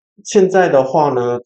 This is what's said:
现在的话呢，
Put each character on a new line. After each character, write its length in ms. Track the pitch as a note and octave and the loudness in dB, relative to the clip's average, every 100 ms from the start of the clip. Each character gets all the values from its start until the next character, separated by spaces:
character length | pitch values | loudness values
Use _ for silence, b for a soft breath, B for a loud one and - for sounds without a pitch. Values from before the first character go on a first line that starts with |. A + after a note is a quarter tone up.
| _ _ - | _ _ -4
现 240 | G#3 F#3 | 0 2
在 180 | F#3 F3 | 2 2
的 160 | C#3 | 2
话 260 | C3 E3 D3 | 0 0 0
呢， 300 | B2+ A#2+ B2 | -2 -4 -6